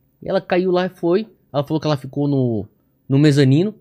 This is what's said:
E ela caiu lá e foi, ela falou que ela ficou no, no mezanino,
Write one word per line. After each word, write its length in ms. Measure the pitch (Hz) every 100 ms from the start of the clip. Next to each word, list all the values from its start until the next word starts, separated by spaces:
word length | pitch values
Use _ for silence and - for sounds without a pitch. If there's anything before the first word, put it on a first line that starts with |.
| _ _
E 80 | 170
ela 100 | 185
caiu 320 | 190 180 185
lá 140 | 180
e 40 | 185
foi, 380 | - 170 190 220 _ _
ela 120 | 139
falou 180 | 139 156
que 60 | 156
ela 100 | 143
ficou 300 | 131 143 143
no, 380 | 135 123 110 - _ _ _ -
no 100 | 135
mezanino, 560 | 151 143 131 143 208 -